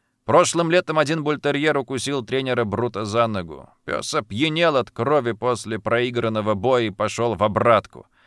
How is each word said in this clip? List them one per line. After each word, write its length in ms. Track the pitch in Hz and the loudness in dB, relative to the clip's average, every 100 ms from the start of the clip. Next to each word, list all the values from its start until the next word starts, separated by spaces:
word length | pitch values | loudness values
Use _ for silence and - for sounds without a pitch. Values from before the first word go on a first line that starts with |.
| _ _ - | _ _ 2
Прошлым 460 | 139 180 165 165 | 4 4 2 2
летом 260 | 180 170 156 | 2 2 0
один 260 | 143 160 | 0 0
бультерьер 540 | 147 147 147 143 151 143 | -2 -2 -2 0 2 0
укусил 480 | 131 131 139 139 110 | -2 -6 -4 -6 -4
тренера 400 | 131 131 120 110 | -4 0 0 0
Брута 400 | 101 117 101 107 | -2 -2 -4 -2
за 220 | 113 117 | 0 0
ногу. 420 | 104 85 69 - _ - | -2 -8 -12 -18 _ -8
Пёс 300 | - - 147 | -6 -4 -4
опьянел 640 | 110 101 156 156 170 139 | -4 -2 -2 2 2 2
от 120 | 113 | 0
крови 440 | - 120 147 120 | -4 0 2 0
после 440 | 104 123 113 104 110 | -2 -2 -2 -4 -6
проигранного 760 | 110 117 123 120 113 110 104 101 | -2 0 0 -2 -2 -2 -2 0
боя 300 | 120 127 110 | 2 2 2
и 40 | |
пошёл 460 | 95 107 - 117 95 | -2 -4 -2 -2 0
в 80 | |
обратку. 640 | 107 95 120 110 - - - _ | 0 2 4 4 2 -10 -20 _